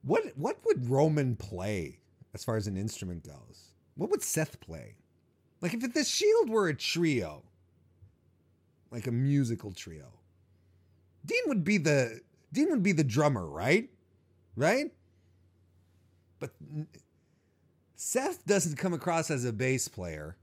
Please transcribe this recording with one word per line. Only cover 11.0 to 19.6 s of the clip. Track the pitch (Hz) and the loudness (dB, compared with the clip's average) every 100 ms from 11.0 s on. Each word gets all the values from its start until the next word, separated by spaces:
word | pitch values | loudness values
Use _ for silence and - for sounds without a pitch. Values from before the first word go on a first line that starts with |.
| _ _ | _ _
Dean | - 480 466 | -2 0 2
would | 233 | 2
be | 160 208 | 4 4
the, | 151 143 120 113 - _ _ | 6 4 2 -4 -18 _ _
Dean | 180 330 | 0 2
would | 277 | 4
be | 185 | 2
the | 160 | 4
drummer, | 139 113 151 120 82 | 2 4 2 2 -4
right? | 73 113 185 - _ _ _ _ _ _ - | -4 2 2 2 _ _ _ _ _ _ 0
Right? | 151 254 294 _ _ _ _ _ _ _ _ _ _ _ _ _ _ _ | 2 2 -2 _ _ _ _ _ _ _ _ _ _ _ _ _ _ _
But | 131 _ 147 | -14 _ -10
n-, | 151 156 - _ _ _ _ _ _ _ _ _ | -10 -10 -16 _ _ _ _ _ _ _ _ _
Seth | - - 254 285 359 - | -12 -2 -2 -2 -6 2
doesn't | 202 165 143 | 2 2 -2
come | 185 | -2
across | 165 175 165 156 | -2 0 0 0
as | 143 | -2
a | 123 | -2
bass | 104 | 0